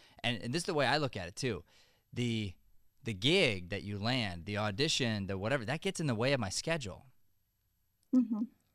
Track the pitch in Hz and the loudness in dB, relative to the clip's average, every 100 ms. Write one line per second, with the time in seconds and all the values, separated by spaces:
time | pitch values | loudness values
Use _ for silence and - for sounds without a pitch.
0 | - - 120 120 117 156 170 156 123 147 | -20 -4 -2 -2 -2 -2 0 2 4 4
1 | 139 104 87 - 131 95 - _ _ _ | 0 -4 -8 -4 -2 -2 -6 _ _ _
2 | _ 120 120 113 101 - _ - - _ | _ -4 0 0 -2 -6 _ -20 -20 _
3 | 139 95 123 190 147 98 87 98 98 104 | -8 0 4 6 4 2 -4 -6 -4 -2
4 | 107 127 104 85 82 104 107 98 156 - | 0 0 -2 -4 -4 -2 0 0 0 2
5 | 123 104 95 95 104 139 107 151 190 180 | 2 0 -2 -2 0 0 -2 -2 -4 -2
6 | 156 107 127 139 98 - - 165 110 - | 0 2 2 2 0 -4 -2 -4 -4 -10
7 | - - _ _ _ _ _ _ _ _ | -16 -20 _ _ _ _ _ _ _ _
8 | _ 254 220 214 - - _ | _ 4 4 0 -4 -8 _